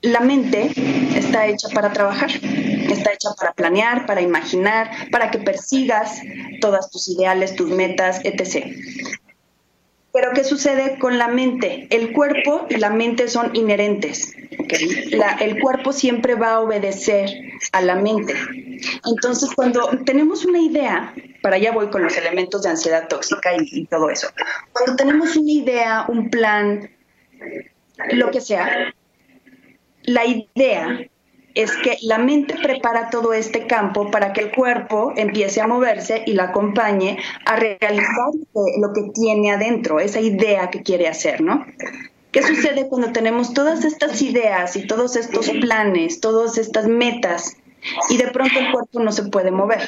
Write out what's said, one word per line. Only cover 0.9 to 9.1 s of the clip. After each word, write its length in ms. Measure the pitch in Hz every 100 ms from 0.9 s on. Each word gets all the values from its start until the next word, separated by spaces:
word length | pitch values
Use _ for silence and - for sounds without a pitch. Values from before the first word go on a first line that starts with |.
| 269 269 262
está 300 | - 233 214
hecha 200 | 208 214
para 180 | 220 208
trabajar, 380 | 208 202 196 285
está 800 | - - - - - - 202 208
hecha 180 | 202 208 190
para 140 | 180
planear, 520 | - 170 185 226 240 247
para 160 | 190
imaginar, 680 | 180 165 165 185 196 220 220 - -
para 200 | 240 220
que 80 | 226
persigas 840 | 196 196 - 269 247 220 220 - - - - -
todas 280 | 214 196 190
tus 180 | 180 -
ideales, 460 | 180 185 185 190 185
tus 140 | 170
metas, 520 | 185 185 175 185 185
etcétera. 500 | 196 196 185 151 - - - - -